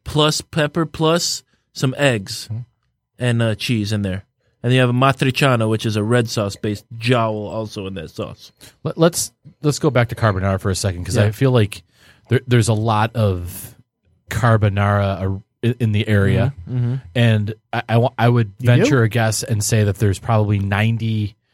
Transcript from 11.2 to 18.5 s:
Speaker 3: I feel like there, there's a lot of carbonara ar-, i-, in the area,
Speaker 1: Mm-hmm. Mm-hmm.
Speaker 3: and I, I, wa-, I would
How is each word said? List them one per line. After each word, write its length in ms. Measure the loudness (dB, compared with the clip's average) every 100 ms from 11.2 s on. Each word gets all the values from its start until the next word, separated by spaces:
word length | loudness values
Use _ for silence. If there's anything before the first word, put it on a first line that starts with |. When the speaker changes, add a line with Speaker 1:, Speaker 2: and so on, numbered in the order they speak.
Speaker 3:
I 60 | 0
feel 200 | 2 2
like 320 | 2 2 -2 -20 _ _ _ -2
there, 120 | -2 2
there's 220 | 2 2
a 60 |
lot 420 | 0 0 0 0 0
of 580 | 0 0 -6 -12 -16 -20 _ _ _ _ -10
carbonara 920 | 0 4 4 4 2 2 2 0 -2
ar-, 220 | -4 -4 -8 _
i-, 100 | -4 -2
in 120 | 0
the 140 | 0 2
area, 460 | 2 4 2 0 -2 -6
Speaker 1:
Mm-hmm. 80 | -4
Mm-hmm. 180 | -2 -4 -4
Speaker 3:
and 400 | 0 2 2 0 -8 _
I, 100 | -6 0
I, 80 | 2
wa-, 140 | 2 2
I 100 | 2
would 240 | 2 0